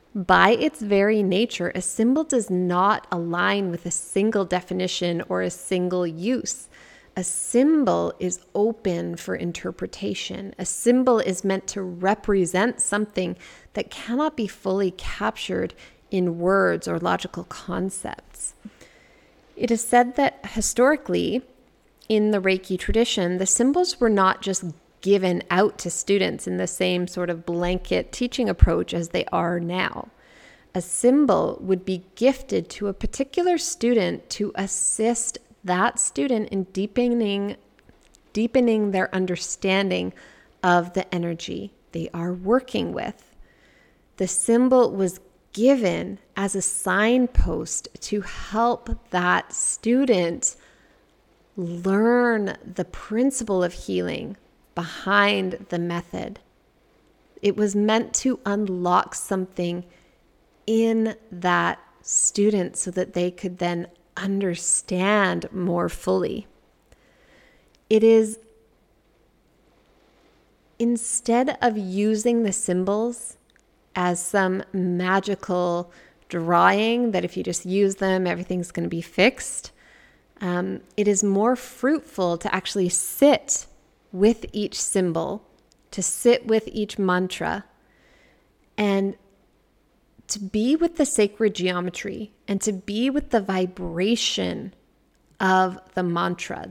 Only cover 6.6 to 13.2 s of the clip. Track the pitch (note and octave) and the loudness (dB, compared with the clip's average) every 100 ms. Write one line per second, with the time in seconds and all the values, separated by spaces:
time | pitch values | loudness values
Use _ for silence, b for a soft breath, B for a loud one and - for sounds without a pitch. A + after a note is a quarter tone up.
6.6 | - B B B B - F3+ - - A#3+ | -14 B B B B -8 -6 -6 0 4
7.6 | C#4+ D#4+ A3 F3 F3 - F#3 - - G3+ | 4 4 4 0 -2 -4 -6 -6 -6 0
8.6 | A3 A3 F#3+ E3+ F3 E3+ - F3+ E3+ - | 0 0 -4 -2 -4 -8 -8 -6 -6 -6
9.6 | - - F3+ - G3+ F#3 - F#3+ G3 - | -10 -8 -10 -8 -8 -6 -8 -10 -12 -10
10.6 | F3+ - A#3 B3+ B3+ A3+ - F3+ G3 F#3+ | -8 0 4 4 6 4 2 -2 -2 -2
11.6 | - G3+ F#3 F3 F#3 G#3+ - G3 E3+ F#3 | -4 -8 -8 -2 0 0 0 2 2 2
12.6 | A#3+ - - G#3 G#3 - | 0 -2 -2 -2 -2 -4